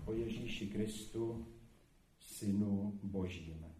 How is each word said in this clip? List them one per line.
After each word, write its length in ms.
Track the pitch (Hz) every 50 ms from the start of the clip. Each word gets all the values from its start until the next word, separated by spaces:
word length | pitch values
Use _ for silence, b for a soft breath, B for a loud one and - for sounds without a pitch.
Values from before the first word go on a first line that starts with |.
| -
o 80 | 107 110
Ježíši 540 | 117 117 110 110 117 120 107 - - 104
Kristu, 800 | 101 101 101 107 107 - - - - - 113 117 113 113 - - - - - - - - - - - - - - - - -
synu 800 | - - - - 110 101 98 104 107 101 98 98 104 104 101 - 101
božím. 640 | 95 95 95 90 87 87 82 80 80 80 80 80 80 - -